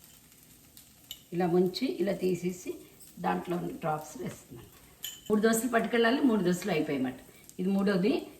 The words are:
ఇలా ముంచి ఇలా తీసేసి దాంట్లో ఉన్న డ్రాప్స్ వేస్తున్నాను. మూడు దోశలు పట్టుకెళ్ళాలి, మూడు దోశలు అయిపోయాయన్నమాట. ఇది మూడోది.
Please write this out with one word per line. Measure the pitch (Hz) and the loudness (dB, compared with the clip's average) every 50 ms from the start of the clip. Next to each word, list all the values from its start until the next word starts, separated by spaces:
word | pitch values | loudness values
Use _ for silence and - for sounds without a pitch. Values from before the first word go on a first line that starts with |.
| - - - - - - - - - - - - - - - - - - - - - - - - - - - | -20 -20 -20 -20 -20 -20 -20 -20 -20 -20 -20 -20 -20 -20 -20 -20 -20 -20 -20 -20 -20 -20 -20 -20 -16 -8 -2
ఇలా | 170 180 175 | 0 0 4
ముంచి | 165 180 190 180 - - 254 269 | 4 4 4 4 2 -2 -4 -4
ఇలా | 381 - - 196 185 | -2 -2 -2 -2 -2
తీసేసి | 180 185 185 180 170 170 180 185 - - - - - - - - - - - - - | 0 0 -2 -2 0 -2 -4 -6 -6 -8 -10 -10 -10 -12 -20 -20 -20 -20 -20 -12 -6
దాంట్లో | 175 185 180 180 175 - 175 175 | -4 -2 -2 -2 -4 -4 -4 -4
ఉన్న | 170 170 | -4 -6
డ్రాప్స్ | - - - 160 151 151 - - - - | -8 -6 -4 -4 -4 -4 -6 -10 -12 -10
వేస్తున్నాను. | 185 190 - - - - 135 123 - - - - - - - - - - - - - - | -10 -10 -10 -12 -16 -18 -18 -18 -18 -20 -20 -20 -20 -20 -20 -16 -14 -14 -14 -10 -4 0
మూడు | 214 214 | 2 4
దోశలు | 208 226 226 226 - 254 | 4 4 2 2 0 0
పట్టుకెళ్ళాలి, | 233 226 202 - - 233 233 226 247 285 | 0 0 0 2 2 2 4 4 4 4
మూడు | 285 262 220 208 180 | 4 4 4 4 4
దోశలు | 175 180 175 - 202 | 2 2 0 0 0
అయిపోయాయన్నమాట. | 170 156 147 151 147 135 127 127 127 - - - - - - - - - | 0 0 0 0 -2 -2 -2 -4 -6 -8 -14 -20 -20 -20 -20 -16 -8 -4
ఇది | 185 190 | -2 0
మూడోది. | 196 196 196 202 202 185 180 220 311 359 - - - - | 2 2 2 2 2 2 2 2 2 0 -2 -6 -14 -16